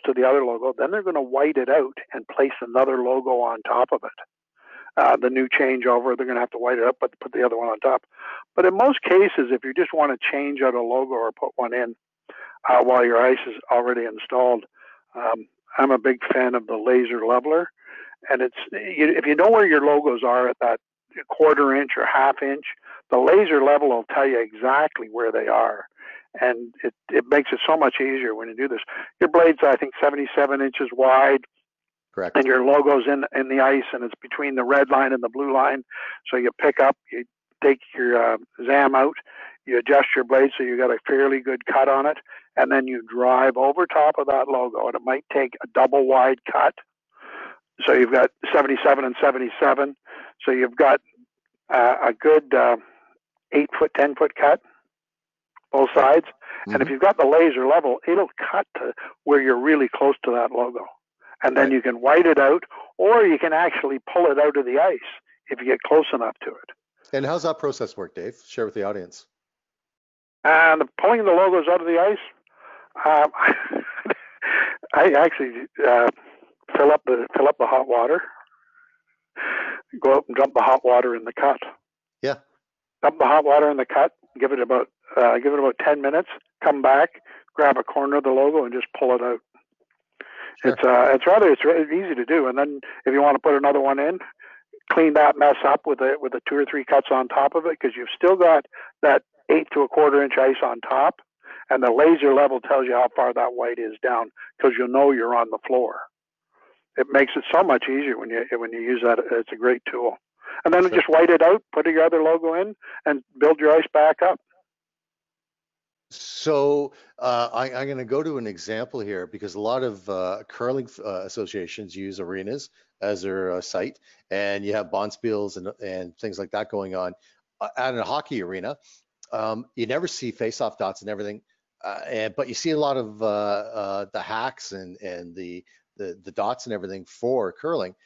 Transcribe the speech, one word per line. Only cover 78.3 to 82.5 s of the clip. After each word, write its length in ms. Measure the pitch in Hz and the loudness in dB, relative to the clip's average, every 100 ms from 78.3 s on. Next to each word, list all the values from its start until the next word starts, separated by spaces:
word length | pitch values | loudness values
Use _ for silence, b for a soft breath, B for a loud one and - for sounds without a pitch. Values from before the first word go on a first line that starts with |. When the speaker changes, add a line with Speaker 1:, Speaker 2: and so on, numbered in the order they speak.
| b b b b b b b _ _ _ - B B B B - - | b b b b b b b _ _ _ -12 B B B B -16 -4
Speaker 1:
go 120 | 135 135 | 2 2
out 100 | - | 0
and 100 | 127 | -2
dump 160 | 135 123 | 0 2
the 80 | |
hot 200 | 135 131 123 | 2 2 4
water 300 | 123 123 117 | 2 2 -4
in 100 | 113 | -10
the 80 | |
cut. 260 | 120 139 127 - - _ _ _ _ | -4 -2 -2 -6 -20 _ _ _ _
Speaker 2:
Yeah. 160 | 131 135 _ | -8 -8 _